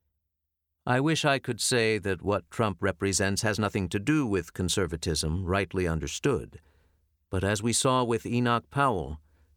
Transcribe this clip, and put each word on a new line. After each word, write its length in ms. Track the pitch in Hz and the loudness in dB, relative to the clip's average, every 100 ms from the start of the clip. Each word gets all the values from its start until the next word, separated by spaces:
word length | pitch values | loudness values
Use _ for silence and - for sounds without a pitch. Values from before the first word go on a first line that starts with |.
| _ _ _ _ _ _ _ _ | _ _ _ _ _ _ _ _
I 140 | - 127 | -2 0
wish 260 | 151 151 | 2 2
I 140 | 151 135 | 2 0
could 220 | - 107 | -2 -2
say 380 | - 127 110 107 | 0 2 4 2
that 240 | 98 87 | 0 -2
what 280 | 92 98 - | 0 -2 -2
Trump 280 | - 110 90 | -2 0 0
represents 640 | 98 - 98 92 98 101 | -2 0 0 2 0 2
has 140 | 107 107 | 0 0
nothing 320 | 104 107 90 | 0 0 -2
to 100 | 104 | -2
do 260 | 104 156 120 | 0 0 0
with 260 | 95 82 | -2 -2
conservatism, 920 | - 90 - 85 82 90 76 78 87 | -4 -2 0 0 -2 -2 -2 -2 -2
rightly 420 | 87 95 92 92 87 | 0 0 0 -2 0
understood. 720 | 80 71 - 147 98 58 - _ _ _ _ _ _ - | -2 -4 -4 -2 -2 -4 -16 _ _ _ _ _ _ -6
But 140 | 95 | -2
as 180 | 95 104 | 0 0
we 100 | 117 | 0
saw 300 | 110 135 127 | 0 2 2
with 240 | 120 113 95 | 2 -2 0
Enoch 420 | 120 120 117 - | 0 2 0 -2
Powell, 480 | 139 139 95 69 76 _ _ _ | 0 2 0 -4 -8 _ _ _